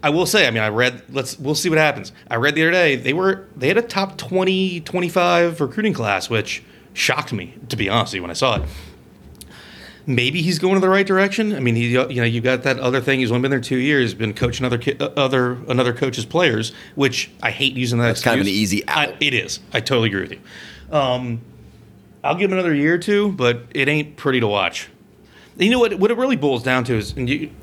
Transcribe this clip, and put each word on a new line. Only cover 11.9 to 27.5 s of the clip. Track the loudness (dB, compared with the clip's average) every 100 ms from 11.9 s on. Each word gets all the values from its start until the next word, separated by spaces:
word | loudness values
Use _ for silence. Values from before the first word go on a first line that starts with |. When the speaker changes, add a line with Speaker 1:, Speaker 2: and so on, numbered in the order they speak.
| 2
Speaker 1:
know, | 0 0
you | 0 2
got | 0 0
that | 0 0
other | 0 0
thing. | 0 0
He's | 2
only | 2
been | 2
there | -2
two | 0 -2
years, | 2 2 2
been | 0 -4 -2
coaching | -2 -2
other | -2 0
ki-, | -2 -2
uh, | -4 0
other, | 2 2 0 -2 -2
another | 0 0
coach's | 0 -4 -4 -4
players, | 0 2 0 -4 -8 -14
which | 0 0 0 -8 -4
I | -4
hate | -2 -4
using | -2 -2 2
that | 0
Speaker 2:
That's | 2
kind | 0 2
of |
an | 2
Speaker 1:
excuse. | 0 0
Speaker 2:
easy | 0 0
out. | -2 -2
Speaker 1:
I, | -2
it | 0
is. | 0 -4 -10 -6
I | -6
totally | 0 0 2
agree | -2
with | -6
you. | -12 -18 -20 -20 -20 -4 -2
Um, | 0 -2 -4 -8 -10 -20 -20 -20 -20 -20 -20 -8
I'll | -4 0
give | 0
him | 0
another | 0 0
year | 2
or | 0
two, | 0 0 0
but | 0 0 0 -6
it | -2 0
ain't | 0 -2 -4
pretty | 0 2
to | 2
watch. | 0 0 -4 -12 -20 -20 -20 -20 -20 -20 0
You | 2
know | 4
what? | 2 4
What | 2
it | 2
really | 0 2
boils | 2 0
down | 0 0
to | 2 -2
is, | -2 -6
and | -4
you | -4 -6